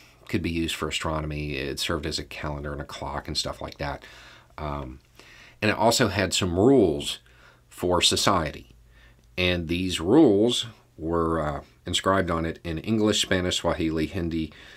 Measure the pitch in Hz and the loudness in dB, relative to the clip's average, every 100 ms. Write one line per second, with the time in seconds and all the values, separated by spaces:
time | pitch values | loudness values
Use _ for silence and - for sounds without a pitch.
0 | - _ - - 85 82 82 - 78 - | -20 _ -6 -4 -2 -2 -2 -4 -6 -4
1 | 82 78 78 73 73 67 69 67 - 82 | -4 -4 -4 -6 -6 -6 -6 -6 -4 -4
2 | 80 76 71 - 76 73 71 71 71 - | -4 -6 -8 -10 -8 -8 -8 -10 -10 -10
3 | 69 71 - - 135 - - - 143 139 | -8 -8 -6 -6 -6 -8 -10 -8 -8 -8
4 | - - - - _ - 73 71 65 65 | -14 -20 -20 -20 _ -10 -8 -6 -10 -14
5 | _ - - - - - 107 95 113 113 | _ -20 -20 -20 -20 -2 0 4 4 4
6 | 113 98 92 - 92 87 117 135 90 71 | 2 2 0 0 0 4 6 6 6 2
7 | - - _ - - _ _ - 90 87 | -4 -10 _ -20 -20 _ _ -4 0 4
8 | - 90 110 95 76 - - - _ _ | 4 4 2 2 0 -6 -16 -20 _ _
9 | - _ _ - 90 87 80 87 92 82 | -20 _ _ -2 0 2 0 -2 -2 -2
10 | 82 147 139 101 120 120 113 - _ - | 4 6 8 6 4 0 -4 -12 _ -10
11 | 80 85 82 82 76 71 - _ - 85 | -2 0 0 0 -2 -6 -10 _ -6 -2
12 | 95 95 85 82 82 - 85 80 - 110 | 2 2 2 -2 -2 -6 -8 -6 -2 2
13 | 107 101 - 92 90 - 85 80 80 80 | 2 2 2 0 0 -2 -2 0 -2 -2
14 | 78 98 85 82 78 - - | -2 -4 -4 -4 -6 -10 -20